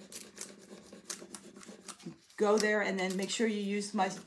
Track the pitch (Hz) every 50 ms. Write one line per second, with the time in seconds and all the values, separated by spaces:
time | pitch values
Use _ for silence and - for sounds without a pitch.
0 | - - - - - - - - - - - - - - - - - - - -
1 | - - - - - - - - - - - - - - - - - - - -
2 | - 165 - - - - - - 214 208 214 214 214 214 208 208 202 196 190 190
3 | 185 185 185 190 196 190 - - 233 226 208 208 202 196 202 208 196 - - 202
4 | 185 196 202 - -